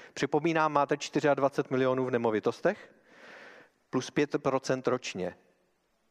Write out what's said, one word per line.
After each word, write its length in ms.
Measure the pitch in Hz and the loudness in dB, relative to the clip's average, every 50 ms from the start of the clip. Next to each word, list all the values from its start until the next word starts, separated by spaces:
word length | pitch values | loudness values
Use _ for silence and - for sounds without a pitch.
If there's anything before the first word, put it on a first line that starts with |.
| - - - | -20 -14 -8
Připomínám, 600 | - 143 131 - 147 147 170 160 160 156 151 147 | -6 -4 0 0 0 2 2 2 2 2 2 2
máte 240 | 143 143 - 151 | 2 2 2 0
čtyřiadvacet 760 | 147 - - - 131 151 147 139 135 135 131 - - 135 - | -4 -4 -4 -2 0 2 2 2 4 2 0 0 -2 -4 -2
milionů 340 | 135 127 131 131 127 131 131 | 0 0 2 2 2 0 0
v 60 | 127 | 0
nemovitostech 840 | 123 117 120 113 107 104 - 120 - - - 175 214 - - - _ _ _ _ - - - - - - - - - - - _ _ _ _ - | 0 0 0 0 0 0 0 -2 -2 0 -2 -2 -2 -2 -8 -20 _ _ _ _ -20 -20 -20 -20 -20 -20 -20 -20 -20 -20 -20 _ _ _ _ -6
plus 220 | - 131 - - | -6 -6 -4 -2
pět 240 | - 143 147 - - | -2 -2 -2 0 -2
procent 500 | 147 - 143 131 131 - - 131 131 - | -2 -2 0 -2 -2 0 -2 -2 -2 0
ročně. 500 | 120 123 127 - - - 95 92 90 - - _ _ _ _ _ _ _ _ _ _ _ _ _ _ | -2 -2 -2 -4 -6 -6 -6 -6 -6 -8 -10 _ _ _ _ _ _ _ _ _ _ _ _ _ _